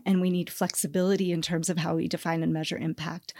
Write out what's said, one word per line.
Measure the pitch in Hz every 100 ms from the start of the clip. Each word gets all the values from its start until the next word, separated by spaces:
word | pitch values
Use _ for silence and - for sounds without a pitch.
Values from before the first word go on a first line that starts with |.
| -
and | 185
we | 180
need | 180 170
flexibility | - 180 - 160 165 180 196 185
in | 170
terms | 160 170 165
of | 175
how | 160 165
we | -
define | 175 170 165
and | 160
measure | 156 156 -
impact. | 160 160 160 165 - -